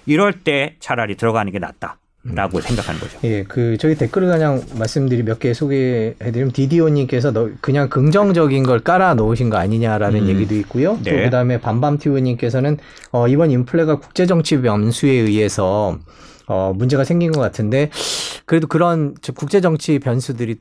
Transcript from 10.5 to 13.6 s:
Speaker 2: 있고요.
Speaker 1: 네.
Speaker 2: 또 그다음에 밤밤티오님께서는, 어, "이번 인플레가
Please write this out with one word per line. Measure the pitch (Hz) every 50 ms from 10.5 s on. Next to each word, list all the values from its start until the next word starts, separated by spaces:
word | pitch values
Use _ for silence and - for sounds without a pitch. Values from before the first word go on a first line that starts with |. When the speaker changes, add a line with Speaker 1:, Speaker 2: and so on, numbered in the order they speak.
| 107
Speaker 2:
있고요. | 107 101 - - 123 143 190 220 214
Speaker 1:
네. | - 92
Speaker 2:
또 | - - 104
그다음에 | 120 127 123 123 123 123 113
밤밤티오님께서는, | - 113 110 120 147 147 147 147 - 151 139 135 131 127 123 120 123 120 123 131 131 143 151 147 - - - - - -
어, | - 120 120 123
"이번 | 135 151 170 156
인플레가 | 127 123